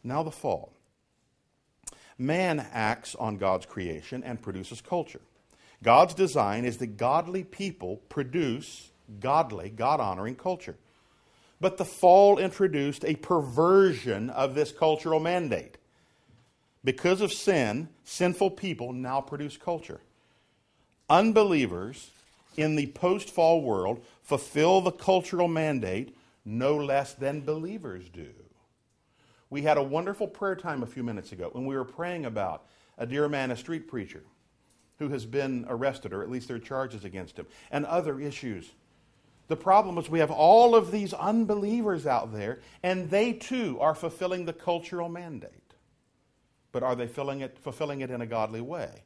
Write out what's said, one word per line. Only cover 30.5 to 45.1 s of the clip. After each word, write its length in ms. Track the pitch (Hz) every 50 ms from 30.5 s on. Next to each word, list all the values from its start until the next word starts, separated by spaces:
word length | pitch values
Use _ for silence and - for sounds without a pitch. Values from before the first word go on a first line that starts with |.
| 190
time 300 | 185 170 170 147 135 120
a 20 |
few 160 | 117 - 131
minutes 300 | 120 120 104 98 87 -
ago 180 | 101 87 87 82
when 160 | - 123 131
we 100 | 135 135
were 80 | 135 127
praying 400 | 127 - - 170 175 180 170 147
about 420 | 120 110 104 98 90 78 73 _ _ _ _ _ _ _
a 80 | - 117
dear 240 | 117 131 143 151 147
man, 220 | 147 139 131 127
a 60 | 123
street 320 | 113 - - 165 160 160 -
preacher, 340 | - 120 98 - - - - _ _ _ _ _ _ _ _ _ _ _ _ _ _ _
who 80 | 151 139
has 180 | 143 127 113
been 400 | 113 123 139 135 135 131 123 117 127
arrested, 440 | 123 117 135 139 135 - - 95
or 100 | 92 98
at 80 | 101 110
least 160 | 127 123 120
there 100 | - 127
are 40 | 117
charges 440 | - - 139 131 135 127 113 104 101
against 320 | 95 90 95 90 80 -
him, 100 | - 85 - - - - -
and 120 | - 143 147
other 360 | - 165 180 165 156 139 131
issues. 500 | 147 147 - - - 123 104 87 80 - _ _ _ _ _ _ _ _ _ _ _ _ _ _ _ -
The 80 | 160
problem 420 | 160 - 190 190 208 214 190 175 170
is 100 | 156 -
we 120 | 160 165
have 100 | 156 147
all 460 | 151 135 156 170 208 226 240 240 233
of 160 | 226 190 170
these 200 | 190 214 202 180
unbelievers 960 | 185 - 165 196 220 233 226 202 214 208 202 208 226 240 220 208 185 160 139
out 260 | 147 127 120 - 113
there, 280 | 107 107 101 107 127 123 - - - - -
and 260 | 180 185 185 180 151
they 220 | 180 202 220 247
too 440 | 226 240 - - 254 254 226 165 127 127
are 160 | 135 156 156
fulfilling 480 | - - 160 - - 185 180 185 180 175
the 80 | 165
cultural 560 | 165 - - 180 170 170 170 - 185 175 170
mandate. 420 | 170